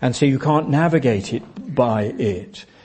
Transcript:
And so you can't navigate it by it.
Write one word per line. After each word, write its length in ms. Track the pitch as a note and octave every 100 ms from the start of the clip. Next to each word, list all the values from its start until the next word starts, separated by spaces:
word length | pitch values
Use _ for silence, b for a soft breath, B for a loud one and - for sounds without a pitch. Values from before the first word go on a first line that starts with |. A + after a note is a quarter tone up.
And 120 | C3
so 120 | A#2+ C#3+
you 120 | C3
can't 300 | D#3 D3+ -
navigate 640 | C#3+ E3+ E3 B2+ G#2 -
it 420 | A#2 - - -
by 280 | B2+ A#2+ A2
it. 640 | G#2 - A2 F2+ - - - b